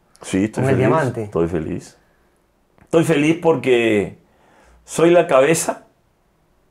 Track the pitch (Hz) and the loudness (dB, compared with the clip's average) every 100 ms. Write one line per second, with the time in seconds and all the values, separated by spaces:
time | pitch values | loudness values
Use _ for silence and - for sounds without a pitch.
0 | _ _ - 95 107 - 131 98 131 156 | _ _ -6 -4 -4 -2 -2 0 0 0
1 | 135 113 104 - 82 85 82 90 - _ | -2 -6 -6 -4 -4 -4 -6 -10 -14 _
2 | _ _ _ _ _ _ _ _ _ 165 | _ _ _ _ _ _ _ _ _ 0
3 | 165 147 151 165 165 151 127 120 117 104 | 2 0 0 0 0 0 2 2 2 0
4 | 87 - _ _ _ _ _ _ _ - | -2 -10 _ _ _ _ _ _ _ 0
5 | 165 170 170 135 143 165 - - - _ | 2 4 4 2 2 0 -4 -8 -14 _
6 | _ _ _ _ _ _ _ | _ _ _ _ _ _ _